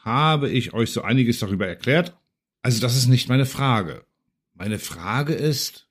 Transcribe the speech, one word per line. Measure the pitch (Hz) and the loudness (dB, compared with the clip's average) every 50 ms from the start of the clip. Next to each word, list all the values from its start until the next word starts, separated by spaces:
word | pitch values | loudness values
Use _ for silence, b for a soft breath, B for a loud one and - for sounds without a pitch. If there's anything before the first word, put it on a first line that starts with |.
habe | _ 110 117 135 151 156 156 147 139 127 | _ -2 0 2 2 2 2 2 0 0
ich | - 123 110 - - | -2 -2 -2 -2 -2
euch | 110 117 110 | -2 -2 0
so | - 117 | -2 -4
einiges | - 95 120 131 123 113 117 - | -2 2 2 4 4 2 2 0
darüber | 110 98 98 92 101 | 0 -2 -2 -2 -2
erklärt. | 92 85 - - 120 135 165 175 - - _ _ _ _ _ _ _ _ _ | -4 -6 -4 -2 2 2 2 0 -2 -8 _ _ _ _ _ _ _ _ _
Also | _ 131 120 110 | _ 0 0 2
das | 120 120 123 | 0 0 2
ist | 135 123 | 2 4
nicht | 123 131 123 - - | 4 4 4 4 2
meine | 123 131 139 | 0 0 0
Frage. | 131 - - 139 135 123 110 95 82 65 - - _ _ _ _ _ _ _ _ _ | 0 -2 -2 0 0 0 0 -2 -4 -8 -14 -16 _ _ _ _ _ _ _ _ _
Meine | _ 90 90 104 107 101 | _ _ -6 -6 -6 -6
Frage | - - - 82 82 95 110 131 143 147 | -8 -10 -12 -10 -6 -4 -2 -2 -2 -2
ist, | 165 - 135 156 147 - - - - - _ _ | -2 0 0 0 0 0 -4 -8 -10 -14 _ _